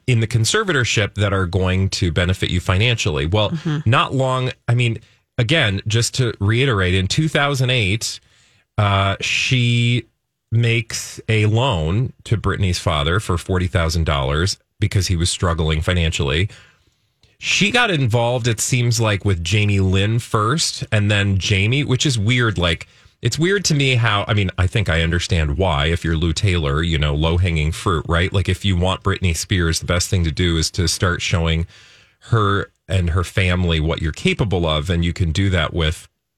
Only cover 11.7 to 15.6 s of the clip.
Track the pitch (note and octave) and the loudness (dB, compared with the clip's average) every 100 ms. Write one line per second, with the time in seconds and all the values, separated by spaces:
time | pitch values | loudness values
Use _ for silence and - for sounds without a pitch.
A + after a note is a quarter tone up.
11.7 | F2+ D#2 G2+ C3 - - G2+ G2 - F#2+ | 0 0 0 -2 -8 -4 -2 -2 -2 -2
12.7 | F2 - D2+ D2 F#2 - F2 - F#2 F2+ | 0 -2 0 0 0 0 -4 0 -2 0
13.7 | F2+ E2 E2+ D#2+ C#2+ C2+ D2 F#2+ - _ | 0 0 0 0 0 0 0 -2 -4 _
14.7 | _ G#2 G2+ F2 F2 E2+ - F2+ D#2+ | _ -2 0 0 0 -2 0 -2 0